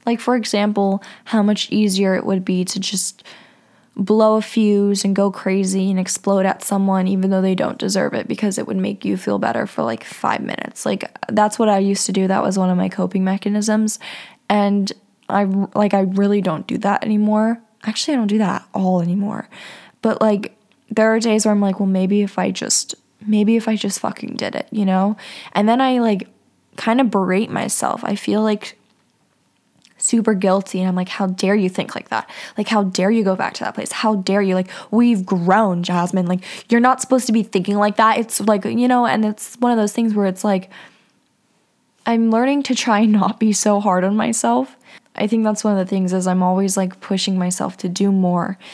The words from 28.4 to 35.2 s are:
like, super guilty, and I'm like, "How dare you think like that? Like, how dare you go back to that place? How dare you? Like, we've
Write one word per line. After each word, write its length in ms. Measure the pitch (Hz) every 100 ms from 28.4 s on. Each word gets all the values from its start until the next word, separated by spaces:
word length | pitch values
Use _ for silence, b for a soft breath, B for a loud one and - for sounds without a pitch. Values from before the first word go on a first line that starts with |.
like, 360 | 220 208 - - _ _ _ _ _ _ _ _ _ _ _ _
super 360 | - 233 214
guilty, 460 | 196 190 196 196 185
and 80 | 185
I'm 60 |
like, 140 | 180 180
"How 180 | - 196
dare 280 | 185 190
you 140 | 208 185
think 260 | 185 -
like 160 | - -
that? 180 | 113 - B B -
Like, 120 | 208
how 160 | 220
dare 260 | 196 185 190
you 140 | 226
go 100 | 196
back 200 | 185 -
to 100 | -
that 100 | -
place? 160 | - -
How 260 | - 226 214
dare 260 | 185 196
you? 120 | 196
Like, 160 | 185 185 B B
we've 340 | 220 240 220